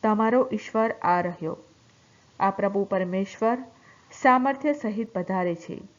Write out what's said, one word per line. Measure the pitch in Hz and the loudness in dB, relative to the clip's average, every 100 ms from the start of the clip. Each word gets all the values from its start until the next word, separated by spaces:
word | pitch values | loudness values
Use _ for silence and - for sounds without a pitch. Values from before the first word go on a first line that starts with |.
"તમારો | 220 214 220 247 254 | 2 2 4 2 2
ઈશ્વર | 214 - 220 226 | -2 -4 0 0
આ | - - 175 | 0 0 0
રહ્યો." | 175 170 160 170 - _ _ _ _ _ _ _ | 0 -4 -8 -8 -14 _ _ _ _ _ _ _
આ | 196 | -2
પ્રભુ | 196 196 196 | 2 0 0
પરમેશ્વર | 196 196 185 185 196 - 220 247 254 - - - _ | 0 0 0 -2 -4 -2 0 0 -4 -18 -20 -20 _
સામર્થ્ય | - 277 254 254 269 294 | 0 4 6 4 0 0
સહિત | 294 233 208 226 | 0 -2 -4 -4
પધારે | 185 175 190 180 170 | -4 -2 0 0 -2
છે. | - - - | -8 -14 -14